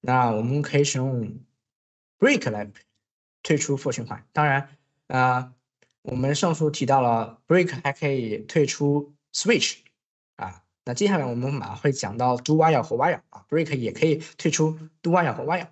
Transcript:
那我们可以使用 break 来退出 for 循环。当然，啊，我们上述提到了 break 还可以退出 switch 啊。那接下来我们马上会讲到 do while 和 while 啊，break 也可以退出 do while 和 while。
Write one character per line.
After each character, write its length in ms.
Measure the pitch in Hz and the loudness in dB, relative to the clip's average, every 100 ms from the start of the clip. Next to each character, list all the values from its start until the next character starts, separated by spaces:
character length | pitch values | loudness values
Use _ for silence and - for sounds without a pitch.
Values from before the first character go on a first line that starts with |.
那 280 | - 127 120 | 0 2 2
我 140 | 110 | 0
们 180 | 117 143 | 0 -2
可 160 | 147 143 | 0 0
以 60 | |
使 160 | 143 131 | 2 0
用 400 | 131 127 107 - - _ _ _ _ _ _ _ | -2 -2 -6 -10 -18 _ _ _ _ _ _ _
break 320 | 240 262 - | 2 2 -2
来 200 | 107 104 - _ _ _ _ _ _ | -6 -8 -14 _ _ _ _ _ _
退 160 | - 151 | -2 0
出 180 | - 139 | 0 -4
for 160 | 139 | -4
循 140 | 120 113 | -6 -8
环。 180 | 104 _ | -12 _
当 140 | - 151 | 0 2
然， 240 | 139 139 - _ _ _ | 2 -2 -18 _ _ _
啊， 460 | 131 127 127 127 - _ _ _ _ | 0 2 0 -4 -16 _ _ _ _
我 120 | - 127 | -8 -4
们 180 | 131 | 0
上 220 | 147 185 160 | 0 0 2
述 140 | 156 | 0
提 160 | 147 127 | 0 2
到 160 | 135 | 2
了 400 | 123 113 110 - _ | 4 0 -2 -12 _
break 340 | 175 175 139 | 2 4 -2
还 80 | - | -6
可 160 | 139 151 | -4 -2
以 300 | 135 113 107 | -2 -4 -6
退 280 | 110 165 139 | -2 0 0
出 480 | - 143 143 143 _ _ | 2 0 0 -2 _ _
switch 460 | - 196 220 - - _ _ _ _ _ - | -4 0 2 0 -6 _ _ _ _ _ -12
啊。 280 | 95 95 _ _ - | -12 -12 _ _ -8
那 80 | |
接 140 | 123 202 | 0 2
下 100 | 185 | 2
来 80 | 131 | 0
我 100 | 120 | -2
们 180 | 131 | -4
马 120 | 143 - | -4 -8
上 100 | - | -2
会 140 | 147 | -2
讲 260 | 135 101 110 | -2 -6 0
到 200 | 123 123 | 0 0
do 180 | 127 156 | 2 4
while 260 | 160 147 | 6 4
和 140 | 110 117 | 0 0
while 240 | 151 165 _ | 0 0 _
啊， 160 | - _ | -20 _
break 260 | 156 160 139 | -2 -2 -2
也 160 | 113 | -4
可 140 | - 160 | 0 2
以 120 | 156 160 - | 2 -4 -4
退 120 | 160 | -2
出 300 | 151 156 156 156 _ | 2 0 -2 -14 _
do 100 | 170 | 0
while 220 | 175 160 113 | 2 2 -2
和 80 | |
while。 240 | 135 175 - | -4 -4 -6